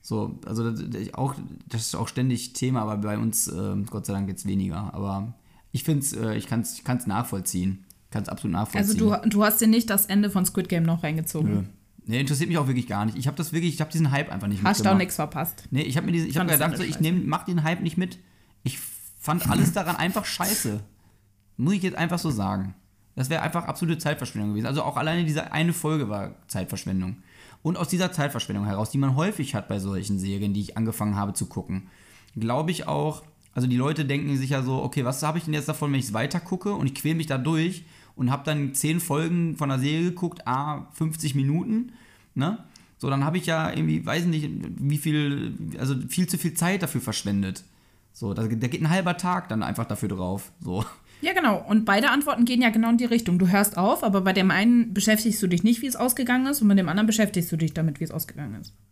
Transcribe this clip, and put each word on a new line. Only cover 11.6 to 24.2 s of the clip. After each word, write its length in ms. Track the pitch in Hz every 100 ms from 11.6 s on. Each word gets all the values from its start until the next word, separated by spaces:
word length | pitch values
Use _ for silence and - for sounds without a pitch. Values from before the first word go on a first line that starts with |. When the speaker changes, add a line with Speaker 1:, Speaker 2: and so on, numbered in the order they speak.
| 95 - _ - -
Speaker 1:
Nee, 120 | 117
interessiert 300 | 139 143 165
mich 100 | 170
auch 80 | 139
wirklich 180 | 127 120
gar 180 | 98 107
nicht. 120 | 107
Ich 80 | 127
hab 100 | 143
das 160 | 160
wirklich, 220 | 151 170
ich 80 | 156
hab 80 | 156
diesen 220 | 160 156
Hype 200 | 139 143
einfach 160 | - 196
nicht 160 | 98
Speaker 2:
Hast 180 | 185 202
du 20 |
auch 80 | 208
Speaker 1:
mitgemacht. 80 | 190
Speaker 2:
nix 160 | 180 -
verpasst. 480 | 156 160 165 - -
Speaker 1:
Nee, 100 | 147
ich 160 | 156 139
hab 80 | 180
mir 60 |
diese, 160 | 170 160
ich 100 | 139
hab 40 |
Speaker 2:
Fand's 120 | 180
Speaker 1:
gedacht, 200 | 156 156
Speaker 2:
alles 80 | 170
Speaker 1:
so, 20 |
ich 140 | 170 156
Speaker 2:
scheiße. 40 |
Speaker 1:
nehm, 260 | 156 180 -
mach 180 | 151 -
den 180 | 175
Hype 180 | 156 180
nicht 160 | 175 170
mit. 220 | 180 - - _ _ _
Ich 160 | - -
fand 720 | - - - - - 165 -
alles 240 | - -
daran 220 | 202 170 -
einfach 280 | 170 214
scheiße. 580 | 202 - - 214 - 104 101 _ _ _ _ _ _ -
Muss 160 | 135
ich 80 | 202
jetzt 160 | 185 -
einfach 220 | 170 175
so 100 | 165
sagen. 460 | 117 98 98 95 - _ _ _ -
Das 160 | 131
wär 100 | 160
einfach 240 | - 175 165
absolute 320 | 160 170 160
Zeitverschwendung 540 | 156 151